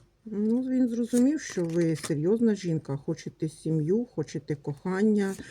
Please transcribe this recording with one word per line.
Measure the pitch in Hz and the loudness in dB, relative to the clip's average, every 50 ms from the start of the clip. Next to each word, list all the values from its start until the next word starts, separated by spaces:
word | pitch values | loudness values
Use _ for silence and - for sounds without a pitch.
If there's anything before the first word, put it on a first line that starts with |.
| _ _ _ _ - 220 214 | _ _ _ _ -14 -8 -4
Ну, | 202 208 220 233 254 | -2 0 2 0 0
він | 262 262 262 254 262 | 0 0 2 2 2
зрозумів, | 233 233 233 240 220 - 240 247 277 311 294 | 2 0 -2 -2 2 4 4 4 4 2 0
що | - - - 185 175 | -4 -6 -4 -2 -2
ви | 165 165 175 170 160 160 | 0 2 2 2 2 0
серйозна | 151 - - 160 143 151 180 226 226 233 220 208 | 0 -2 -2 -2 0 2 2 2 4 4 2 2
жінка, | 196 - 175 160 151 - - 139 | 2 0 -2 -2 -2 -2 -4 -6
хочете | 143 - - 160 - - 147 - - 160 156 | -6 -4 -6 -6 -6 -8 -12 -8 -6 -6 -6
сім'ю, | - - - 160 160 156 147 160 196 233 247 | -6 -6 -4 -2 0 0 2 2 0 0 0
хочете | - _ 165 147 - - 156 - - 151 | -2 _ -6 -6 -6 -8 -8 -6 -6 -8
кохання, | 143 - 147 143 - - 185 185 190 208 220 208 208 196 196 190 - - - | -6 -6 -8 -8 -6 -4 -4 0 2 4 4 4 4 2 0 -4 -6 -12 -16